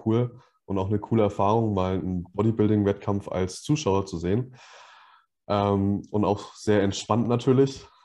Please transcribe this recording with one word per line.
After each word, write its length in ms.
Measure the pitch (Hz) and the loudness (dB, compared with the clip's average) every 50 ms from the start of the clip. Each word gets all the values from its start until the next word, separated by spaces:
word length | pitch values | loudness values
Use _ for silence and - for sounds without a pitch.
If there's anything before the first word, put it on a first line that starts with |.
| - | -2
cool 340 | 110 110 117 123 120 120 - - _ _ _ _ | 0 0 2 0 -2 -4 -14 -20 _ _ _ _
und 100 | - 98 | -6 -4
auch 120 | 98 95 98 | -4 -2 -2
eine 100 | 107 101 | -2 -4
coole 240 | - - 117 113 104 | -2 0 2 2 2
Erfahrung, 500 | 101 101 - 98 101 107 117 113 110 104 | 2 2 0 2 2 2 2 2 0 0
mal 220 | 95 92 92 95 | 0 0 0 0
einen 300 | 95 - 92 92 90 87 - - | -2 -2 -4 -4 -4 -6 -8 -4
Bodybuilding-Wettkampf 920 | 98 104 113 110 110 107 107 107 104 101 98 101 - - - 101 101 - - | 0 0 0 2 2 2 2 4 2 2 2 0 -2 -2 -4 -4 -4 -4 -6
als 340 | - 90 92 92 - - - | -4 -4 -4 -4 -6 -10 -4
Zuschauer 420 | - 147 147 - 98 95 98 98 | -2 -2 -2 0 0 0 0 -2
zu 140 | - - 82 | -4 -8 -6
sehen. 360 | 85 90 98 120 127 - - - - - - - - - - - - - - _ _ _ _ _ _ - | -2 0 0 -2 -2 -4 -12 -20 -20 -20 -20 -20 -20 -20 -20 -20 -20 -20 -20 _ _ _ _ _ _ -2
Ähm, 540 | 101 101 101 101 101 98 98 101 101 - - - | -2 0 2 2 2 0 0 0 -2 -2 -6 -4
und 160 | - 107 101 | -2 0 2
auch 260 | 90 101 - - - - | 2 0 -2 -4 -16 -16
sehr 260 | - - 107 104 104 98 | -8 0 2 2 4 4
entspannt 440 | 98 95 - - - 107 117 113 | 2 0 -4 -2 -2 0 0 2
natürlich, 600 | 110 120 120 - 139 127 131 135 135 135 - - - _ _ _ | 0 0 0 2 2 4 4 4 2 0 -8 -16 -20 _ _ _